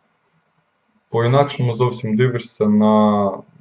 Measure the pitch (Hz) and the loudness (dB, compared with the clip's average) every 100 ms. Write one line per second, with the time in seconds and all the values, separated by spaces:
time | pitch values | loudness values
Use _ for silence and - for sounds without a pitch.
0 | _ _ _ _ _ _ _ _ _ _ | _ _ _ _ _ _ _ _ _ _
1 | _ 117 120 135 143 - 123 113 123 117 | _ -2 0 2 0 0 -2 0 -2 -2
2 | 110 107 127 120 - - 107 104 107 107 | -4 0 0 -2 -8 -2 0 2 4 4
3 | 107 104 98 95 - _ | 2 0 -2 -6 -14 _